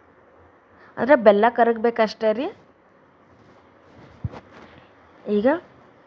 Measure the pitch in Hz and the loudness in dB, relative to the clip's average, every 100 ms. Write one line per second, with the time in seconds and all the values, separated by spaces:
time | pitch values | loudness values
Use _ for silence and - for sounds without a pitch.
0 | _ _ _ _ - _ _ _ - - | _ _ _ _ -20 _ _ _ -20 -8
1 | 240 294 214 202 226 240 233 226 233 233 | 0 4 4 4 2 2 0 0 -2 -2
2 | 214 - 220 214 330 - _ _ _ _ | -4 -4 -4 -4 -8 -12 _ _ _ _
3 | _ _ _ _ _ - _ _ - - | _ _ _ _ _ -20 _ _ -20 -20
4 | - - - - - - - - - _ | -20 -14 -14 -14 -20 -20 -20 -20 -20 _
5 | _ - - 208 233 320 - - - _ | _ -16 -6 -2 0 -2 -6 -20 -20 _